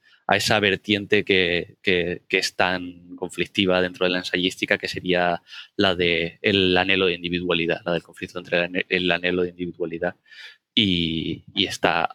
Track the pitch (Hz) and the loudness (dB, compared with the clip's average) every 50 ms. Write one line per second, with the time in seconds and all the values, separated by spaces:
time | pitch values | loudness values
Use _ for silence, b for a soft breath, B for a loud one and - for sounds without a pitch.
0 | b b b b b b 98 101 - - 117 107 101 101 95 - - - 104 101 | b b b b b b 0 2 2 2 2 4 4 2 2 0 2 0 0 0
1 | 101 92 104 104 90 - 101 92 92 85 87 85 - - - _ - 101 92 90 | 2 2 0 2 2 4 2 2 4 2 0 -2 -4 -6 -12 _ -2 0 0 2
2 | 85 87 87 - _ - - 92 - - - - 98 90 92 90 90 90 90 87 | 0 -2 -4 -6 _ -2 0 0 0 -2 -2 0 0 0 0 -2 -6 -10 -14 -16
3 | 87 87 90 - 92 87 - - 87 - - - 98 92 90 90 90 90 90 - | -18 -18 -12 -10 -10 -10 -6 -6 -6 -4 0 0 2 2 4 2 2 0 -2 -2
4 | 92 90 90 90 90 - - 90 90 92 - - 95 - 101 98 - 92 - - | -2 0 0 -2 -4 -2 -2 0 0 0 -2 -2 -2 -2 -2 -2 -2 -6 -8 -6
5 | 87 90 90 87 87 87 85 - B B B B B B B - 101 95 90 87 | -2 0 0 2 2 0 0 -2 B B B B B B B 0 0 2 2 2
6 | 90 85 85 82 85 85 - _ - 107 98 98 95 92 90 90 92 95 98 95 | 2 2 2 0 -2 -4 -6 _ -2 0 2 2 2 4 2 2 2 2 2 2
7 | 95 90 87 85 87 87 87 87 90 90 87 82 82 82 82 - - 87 87 82 | 2 0 0 -2 -4 -4 -4 -2 0 0 0 0 0 0 -2 -2 -2 -2 -2 -4
8 | - - 85 - 92 87 - 90 90 - 98 87 87 87 90 95 - - 95 92 | -4 -8 -14 -12 -12 -10 -10 -10 -6 -2 -2 0 0 0 -2 -4 -2 0 0 0
9 | 90 90 85 87 87 90 90 90 90 87 87 87 90 87 82 - 87 82 82 82 | 0 0 0 0 0 0 0 0 -2 -2 -4 -6 -8 -8 -6 -6 -8 -6 -6 -4
10 | 87 87 - _ B B B B B B B B B _ - - 110 98 90 85 | -4 -4 -6 _ B B B B B B B B B _ 0 2 2 4 2 2
11 | 85 80 80 80 78 85 80 - - - - 98 95 - - - - 92 82 82 | 0 0 -2 -2 -4 -6 -8 -10 -12 -8 -2 -2 -2 -2 -2 -2 0 0 0 0
12 | 82 - | -2 -2